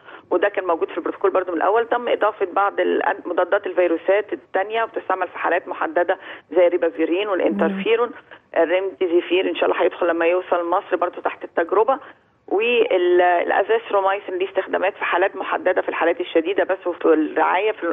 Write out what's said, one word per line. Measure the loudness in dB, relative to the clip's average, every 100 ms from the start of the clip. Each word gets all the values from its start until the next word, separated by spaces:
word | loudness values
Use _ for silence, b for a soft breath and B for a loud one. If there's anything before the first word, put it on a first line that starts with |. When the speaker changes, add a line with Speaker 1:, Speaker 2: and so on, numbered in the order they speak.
| B B -4
Speaker 1:
وده | 0 0
كان | -2 -2
موجود | -2 -2
في | -4
البروتوكول | -6 -2 0
برضو | 0 -2
من | -2
الأول. | 2 2 0
تم | -2 -2
إضافة | 0 0 -2 -4
بعض | 0 0 0
الأن-، | 0 0 -2 -4 -4
مضادات | -2 0 0 -2
الفيروسات | 0 0 0 2 0 0
التانية، | -8 -6 -6 -4 -4
وبتستعمل | -4 -6 -6 -4 -4
في | -4
حالات | -2 -2 -4
محددة | -6 -4 0 0 -2 B B _
زي | 4 4
الريبافيرين | 4 0 0 0 0 -2
والإنترفيرون. | 0 0 2 0 0 0 2 0
Speaker 2:
مم. | -4 -20 -20 _ 0
Speaker 1:
الريمديزيفير | 2 2 0 -2 2 2 2 0 0
إن | 0
شاء | 0
الله | 2
هيدخل | 0 0 0
لما | 2 2
يوصل | 2 0 -2 0
مصر | -2 0 -2
برضو | -2 -4
تحت | -8 -8
التجربة. | -6 -4 0 2 2 0 B B B _ -4
والازاثرومايسين | 0 2 2 2 2 4 4 4 4 2 0 2 0 0 0 0 -2 -4 -6
ليه | -4
استخدامات | -4 -4 -2 -2
في | -2 -4
حالات | 0 0 -2
محدده، | -6 -2 0 0
في | -2
الحالات | -2 0 0
الشديده | 0 0 0 -2
بس، | -2 -2 -4
وفي | -2 2
الرعايه | 4 2 0 0 2 0
في | -2 -2